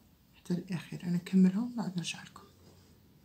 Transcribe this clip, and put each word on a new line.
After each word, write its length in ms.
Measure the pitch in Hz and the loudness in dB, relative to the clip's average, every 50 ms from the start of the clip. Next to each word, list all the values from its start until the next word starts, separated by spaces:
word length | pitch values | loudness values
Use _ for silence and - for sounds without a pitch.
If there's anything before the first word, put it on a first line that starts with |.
| - - - - - - - | -20 -20 -20 -20 -20 -20 -20
حتى 180 | - - - 180 | -16 -6 -4 -4
الأخير. 500 | 170 - - 185 156 - - 156 151 - | -4 -4 -6 -8 -8 -8 -10 -12 -8 -4
أنا 140 | 175 175 175 | -2 -2 -2
نكملهم 560 | - - 190 190 185 185 185 202 247 247 247 | 0 2 6 8 8 8 6 4 -2 -2 -4
ونعاود 240 | 233 202 - 180 175 | -6 -6 -4 -6 -6
نرجع 260 | 165 - - - - | -6 -6 -8 -10 -12
لكم. 200 | - - - - - - - - - - - - - - - - - - - - | -18 -20 -20 -20 -20 -20 -20 -20 -20 -20 -20 -20 -20 -20 -20 -20 -20 -20 -20 -20